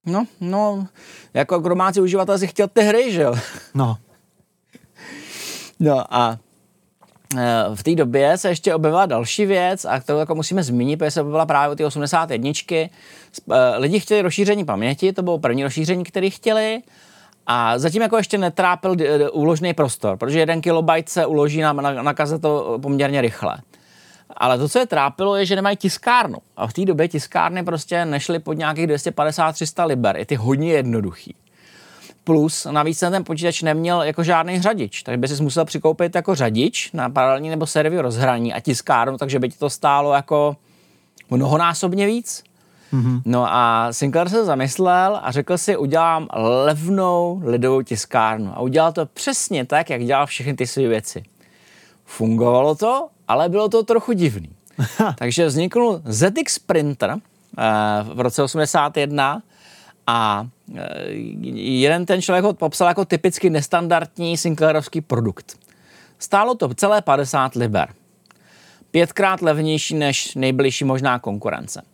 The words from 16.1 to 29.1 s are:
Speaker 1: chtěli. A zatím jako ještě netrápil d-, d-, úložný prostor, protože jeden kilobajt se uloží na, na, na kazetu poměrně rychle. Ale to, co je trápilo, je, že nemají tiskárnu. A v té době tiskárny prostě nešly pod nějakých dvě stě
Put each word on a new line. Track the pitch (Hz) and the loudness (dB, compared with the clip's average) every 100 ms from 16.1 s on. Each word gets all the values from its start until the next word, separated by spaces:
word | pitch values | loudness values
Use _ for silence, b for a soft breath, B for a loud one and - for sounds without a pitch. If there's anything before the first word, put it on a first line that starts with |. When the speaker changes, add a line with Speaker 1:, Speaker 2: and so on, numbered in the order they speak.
| 196 190 | -2 -4
Speaker 1:
chtěli. | - 226 220 220 226 - b b b b _ - | -2 0 0 0 -4 -10 b b b b _ -2
A | 120 113 120 | 2 2 2
zatím | 156 185 | 0 0
jako | 226 226 | 2 0
ještě | 190 202 | 0 0
netrápil | 180 175 185 180 190 175 | 0 2 0 2 0 0
d-, | 147 147 | 2 2
d-, | 143 | 2
úložný | 160 151 156 175 | 2 0 0 -2
prostor, | 160 139 - 107 95 | 0 -2 0 -4 -2
protože | 123 156 | -2 0
jeden | 160 165 | 0 0
kilobajt | 170 165 165 165 160 | 0 2 2 0 0
se | 175 151 | -2 0
uloží | 151 147 151 | 2 2 2
na, | 156 | 0
na, | 143 143 135 | 0 -2 0
na | 139 | -2
kazetu | 143 147 156 156 147 80 117 | 0 -2 0 0 0 -2 -4
poměrně | 139 139 139 139 | -2 0 2 2
rychle. | 120 - 104 - - b b b b b b - | 0 -2 -6 -6 -14 b b b b b b -2
Ale | 127 123 | 0 2
to, | 147 | 2
co | 247 | 0
je | 247 | 0
trápilo, | 156 139 135 196 202 | 0 0 0 0 0
je, | 185 | 0
že | 190 | 0
nemají | 196 202 | 0 0
tiskárnu. | 190 - - 247 196 - _ - | -2 -2 0 2 0 -8 _ -8
A | 117 | -6
v | |
té | 160 190 | -2 0
době | 156 165 | 2 0
tiskárny | 156 - 180 170 180 | -2 -4 0 0 -2
prostě | 175 160 - 175 165 | -4 -6 -4 -2 -2
nešly | 143 - 170 | -4 -2 -4
pod | 156 | -4
nějakých | 156 151 156 165 | -4 -2 -2 -2
dvě | 147 | -2
stě | 170 | -2